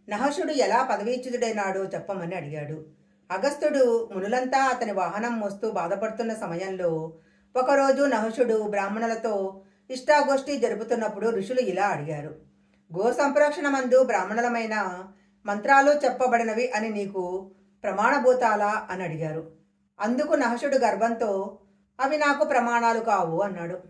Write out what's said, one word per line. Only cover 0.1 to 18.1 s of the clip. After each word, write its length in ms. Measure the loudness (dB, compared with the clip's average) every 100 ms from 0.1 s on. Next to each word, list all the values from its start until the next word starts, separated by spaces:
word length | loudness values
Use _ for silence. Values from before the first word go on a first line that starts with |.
| -2 -2 -2 -2
ఎలా 300 | 0 2 2
పదవీచ్యుతుడైనాడో 1000 | 2 -2 -2 -4 -4 -4 -2 -2 -2 -2
చెప్పమని 520 | -4 -6 -8 -8 -6 -8
అడిగాడు. 500 | -8 -10 -10 -12 -14 _ _ _ -8
అగస్త్యుడు 760 | -2 -2 0 0 4 4 4 0
మునులంతా 500 | -6 -2 -2 0 2
అతని 280 | 2 0 -2
వాహనం 480 | -2 -2 -2 -4 -4
మోస్తూ 300 | -6 -6 -4
బాధపడుతున్న 640 | -4 -2 -2 -4 -4 -6
సమయంలో 800 | -6 -6 -6 -6 -4 -2 -2 -6 -12 _ _ _ -2
ఒకరోజు 460 | 2 4 4 4
నహషుడు 600 | 2 2 0 0 2 2
బ్రాహ్మణులతో 960 | 0 -2 -2 -2 -2 -2 -2 -2 -4 -8 -18 _ -12
ఇష్టాగోష్ఠి 680 | -4 4 4 6 2 0 -2
జరుపుతున్నప్పుడు 720 | 0 -2 -2 -2 -2 -2 -2
ఋషులు 320 | -2 -2 -2
ఇలా 260 | 0 0 0
అడిగారు, 480 | -2 -6 -8 -10 -14 -20 _ _ _ -12 -2
"గో 140 | 0
సంప్రోక్షణమందు 920 | 2 2 4 2 2 -2 0 4 4
బ్రాహ్మణులమైన 1000 | 4 2 -2 -2 -2 -2 -2 -4 -4 -6 -14 -20 _ _ -6
మంత్రాలు 440 | -2 4 6 8
చెప్పబడినవి 800 | 6 2 0 2 2 0 -2 -2
అని 180 | -2 -4
నీకు 640 | -4 -6 -6 -6 -6 -10 -20 _ _
ప్రమాణభూతాలా?" 1040 | -6 0 2